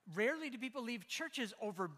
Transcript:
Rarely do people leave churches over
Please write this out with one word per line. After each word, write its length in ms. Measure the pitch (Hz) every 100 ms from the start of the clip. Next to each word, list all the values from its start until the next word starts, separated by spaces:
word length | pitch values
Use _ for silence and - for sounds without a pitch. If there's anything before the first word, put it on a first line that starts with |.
| -
Rarely 380 | 165 226 311 302
do 80 | 240
people 240 | 254 269
leave 240 | 233 240 -
churches 440 | - 320 - 220 -
over 300 | 208 180 180